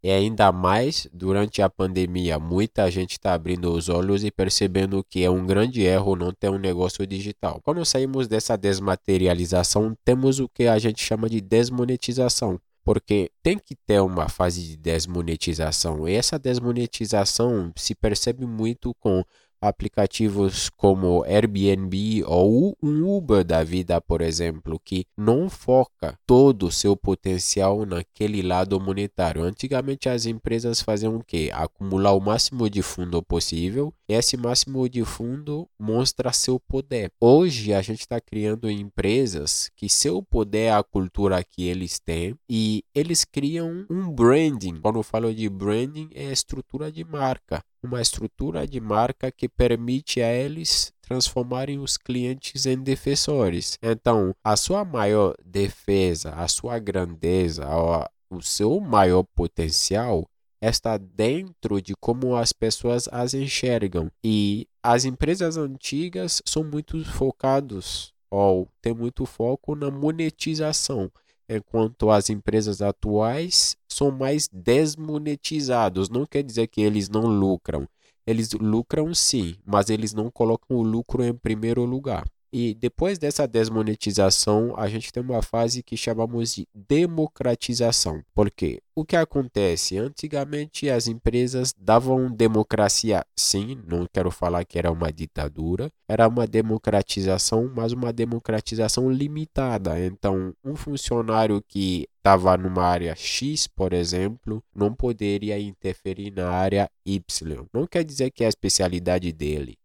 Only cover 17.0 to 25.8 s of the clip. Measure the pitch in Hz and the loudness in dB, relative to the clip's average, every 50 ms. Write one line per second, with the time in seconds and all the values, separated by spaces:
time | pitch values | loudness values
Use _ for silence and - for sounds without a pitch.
17 | 113 104 113 104 98 - - - 117 123 120 104 90 85 - - - - 107 _ | -4 0 2 2 2 2 0 2 2 2 2 0 -2 -4 -8 -8 -6 -6 -4 _
18 | - 110 104 - - 123 120 131 131 120 113 107 110 113 123 - - 127 113 _ | 0 0 0 0 -2 -2 -2 -4 -6 -6 -4 -2 -2 -2 -2 -4 -6 -8 -8 _
19 | _ 110 95 92 90 _ _ _ _ _ _ _ - 104 - - 98 101 _ - | _ 2 2 2 0 _ _ _ _ _ _ _ -2 -2 -2 -2 -6 -4 _ 2
20 | 101 95 - - 113 107 98 101 98 95 95 - - - _ _ - 101 98 95 | 0 0 2 0 0 0 2 2 2 2 0 -2 -6 -6 _ _ 6 6 6 6
21 | 95 90 87 87 - 69 95 104 107 113 101 98 98 98 98 95 95 92 90 95 | 4 4 4 4 2 4 4 4 4 4 2 2 4 4 2 2 0 -4 -2 -2
22 | 104 110 110 107 82 - 82 90 92 104 110 123 165 202 - _ - 147 151 151 | 0 0 0 0 0 2 4 6 6 6 6 6 4 2 0 _ -2 0 2 2
23 | 165 190 202 202 170 139 104 98 90 87 92 82 80 80 90 92 90 - 87 85 | 2 2 0 -2 2 4 4 4 4 4 2 2 2 2 0 -2 0 0 0 0
24 | - - 85 80 82 82 80 80 85 82 80 80 _ 82 80 - _ - 98 92 | 0 0 -2 0 0 -2 -2 -2 -2 -4 -4 -6 _ -8 -10 -10 _ -6 -6 -6
25 | 92 _ _ - 107 110 117 139 175 190 - - - - 127 131 | -6 _ _ -2 2 2 2 2 0 -2 -6 -8 0 4 4 4